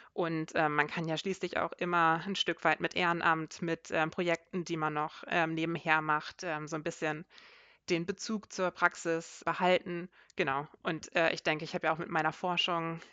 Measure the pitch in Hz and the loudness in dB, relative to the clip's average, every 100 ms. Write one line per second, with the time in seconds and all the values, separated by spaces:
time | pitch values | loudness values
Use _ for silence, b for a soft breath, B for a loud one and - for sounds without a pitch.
0 | B - 170 160 160 - 156 147 147 - | B -2 0 0 0 2 2 4 0 0
1 | 165 156 196 185 180 - 170 - 175 175 | -2 -2 -2 -4 -2 -2 -2 -2 0 4
2 | 165 165 175 190 - 165 165 156 165 175 | 4 4 0 -2 -2 0 2 2 0 0
3 | 175 170 170 160 156 - 170 165 - 170 | 0 2 2 2 0 -6 -4 -4 -2 0
4 | 160 - 175 165 _ 185 165 165 156 151 | 0 0 0 0 _ -6 -4 -2 -2 -2
5 | 151 - - 175 160 160 160 165 165 156 | -4 -6 -4 0 0 0 -2 -2 2 2
6 | 156 151 - - 180 151 151 160 160 - | 4 0 0 -8 -6 -4 -4 -4 -4 -4
7 | 156 151 - B B B B B - 175 | -4 -4 -8 B B B B B -2 0
8 | 170 196 - 220 - - 180 - 175 - | 0 -6 -4 -6 -6 -2 -2 2 2 2
9 | 170 165 165 - - 165 180 180 - 175 | -2 -2 -4 -8 -4 2 4 4 2 -8
10 | 175 b b - 160 135 147 - - 160 | -8 b b -2 0 0 -4 -6 -4 -4
11 | - 180 165 165 - 156 160 170 160 160 | -2 2 2 2 0 0 -2 -2 0 0
12 | 170 165 156 160 180 175 - 170 165 165 | 0 0 0 0 -2 2 2 2 -2 -4
13 | - | -10